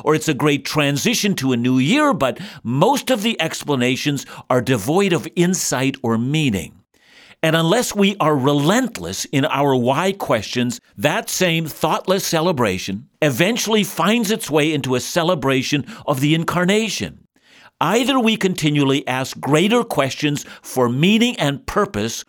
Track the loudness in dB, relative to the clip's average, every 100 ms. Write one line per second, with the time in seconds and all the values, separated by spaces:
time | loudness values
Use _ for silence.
0 | 0 0 0 0 2 0 -2 -2 0 0
1 | 0 0 0 0 0 0 2 2 4 4
2 | 2 2 -2 -4 -10 -12 -4 0 2 2
3 | 0 -2 -2 -2 -4 -6 -4 0 0 0
4 | -2 -4 -6 -10 -2 0 2 0 0 2
5 | 2 0 -2 0 2 2 -2 -2 -2 -2
6 | -2 0 0 0 0 0 -4 -16 _ _
7 | _ -20 -20 -6 0 2 2 2 0 2
8 | 2 2 0 2 2 2 2 2 0 -4
9 | -8 -8 -4 0 0 0 2 2 2 0
10 | -2 -2 -2 -2 -2 -4 -4 -4 _ -4
11 | -2 -2 -4 -2 0 0 -2 -2 -2 0
12 | 0 -2 0 0 0 2 0 0 -4 -8
13 | -10 -2 0 2 0 0 0 0 0 0
14 | 0 2 0 -2 0 0 2 0 0 -2
15 | -2 -2 0 0 0 0 0 -2 -4 -8
16 | -4 0 0 0 -2 0 2 2 0 -4
17 | -8 -12 _ _ _ -20 -14 -4 0 0
18 | 2 2 2 2 0 0 0 2 2 2
19 | -2 -4 -6 -6 0 2 4 2 0 -2
20 | -2 -2 -2 -2 -8 -16 -8 0 0 2
21 | 4 4 2 0 -4 -4 -4 -2 -2 -2
22 | -6 -6